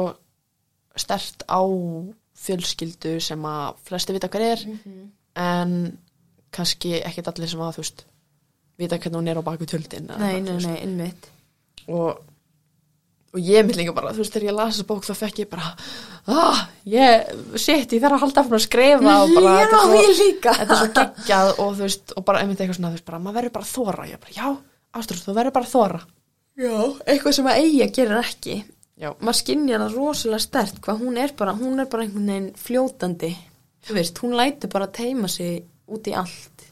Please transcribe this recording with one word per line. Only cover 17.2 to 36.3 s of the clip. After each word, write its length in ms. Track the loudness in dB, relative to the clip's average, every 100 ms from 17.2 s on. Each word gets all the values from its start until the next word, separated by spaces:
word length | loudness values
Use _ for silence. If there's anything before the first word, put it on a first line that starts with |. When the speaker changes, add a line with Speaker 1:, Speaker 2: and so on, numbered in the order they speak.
| 4 -10 -10 -4
Speaker 1:
shit, 340 | 0 0 2
ég 100 | 2
þarf 120 | 4
að 60 | 2
halda 220 | 2 2
áfram 160 | 2 2
að 80 | 2
skrifa" 560 | 4 6 8 8 8
og 100 | 8
bara, 260 | 8 8 8
Speaker 2:
Já, 60 | 8
Speaker 1:
þetta 100 | 6
er 100 | 8
svo, 160 | 8
Speaker 2:
ég 160 | 8 8
líka. 340 | 6 4 2
Speaker 1:
þetta 180 | 2 4
er 60 | 4
svo 160 | 4
geggjað 640 | 2 2 -2 2 4 4 2
og, 160 | -2 -2
þú 40 |
veist, 300 | -4 -6 -8 -6
og 80 | 0
bara 140 | 0
einmitt 180 | 0 -2
eitthvað 160 | -4 -4
svona, 120 | -6
þú 80 | -6
veist, 80 | -12
bara, 140 | -12
"Maður 160 | -8 -6
verður 160 | -6
bara 140 | -8 -8
að 80 | -6
þora." 340 | -4 -4 -10
Ég 100 | -16
bara, 140 | -18
"Já, 240 | -8 -6 -6 -10 _ _
Ástrós, 300 | -14 -10 -10
þú 100 | -6 -2
verður 180 | 0
bara 120 | -2 0
að 60 |
þora." 300 | 2 2 0 -12 _ _ _ _ -6
Speaker 2:
Já, 420 | -4 0 -2 -2 0
eitthvað 260 | 2 2
sem 120 | 2 2
að 120 | 4
Eyja 300 | 4 4 2
gerir 300 | 2 0 0
ekki. 400 | -2 -8 -10 -10 -10 _ _ _
Speaker 1:
Já. 140 | -14 -6
Speaker 2:
Maður 140 | -2 -2
skynjar 400 | 0 0 0 0
það 140 | -2 -2
rosalega 440 | -4 -2 -2 -2
sterkt, 400 | -2 -2 -2 -4
hvað 180 | -6 -4
hún 180 | -4 -2
er 140 | -4 -2
bara, 160 | -4
hún 260 | -2 -2 -2
er 60 | -2
bara 180 | -4
einhvern 240 | -6 -4 -4
veginn 260 | -4 -6
fljótandi. 840 | -12 -4 -2 -2 -2 -6 -4 -6 -8 -16 _ _ _ -6
Þú 60 | -4
veist, 200 | -4 -4
hún 160 | -4 0
lætur 340 | 0 0 -4
bara 180 | -4 -4
teyma 400 | -6 -6 -4 -4
sig 340 | -4 -6 -8 -10 _ _
út 160 | -10 -6
í 60 |
allt. 380 | -6 -6